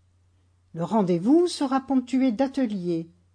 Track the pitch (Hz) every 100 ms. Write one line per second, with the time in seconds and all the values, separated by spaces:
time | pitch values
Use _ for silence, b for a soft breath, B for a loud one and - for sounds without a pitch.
0 | _ _ _ _ _ _ _ 160 165 220
1 | 180 175 208 330 359 - 277 269 262 262
2 | 247 262 262 202 269 269 240 202 175 165
3 | 165 _ _